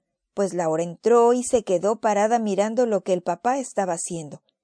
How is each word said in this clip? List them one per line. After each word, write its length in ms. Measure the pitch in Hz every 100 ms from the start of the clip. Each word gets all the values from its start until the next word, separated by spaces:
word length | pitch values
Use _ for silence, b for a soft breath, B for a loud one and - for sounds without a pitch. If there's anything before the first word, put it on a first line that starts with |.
| _ _ _
pues 200 | - 196
Laura 300 | 175 165 156
entró 500 | 175 165 220 240 233
y 100 | 247
se 200 | 247 240
quedó 340 | 214 180 196 220
parada 420 | 220 202 214 233
mirando 460 | 214 190 208 226 240
lo 160 | 202
que 120 | -
el 80 | 180
papá 360 | 175 170 240 269
estaba 360 | 262 - 185
haciendo. 480 | 175 - 170 151 - _ _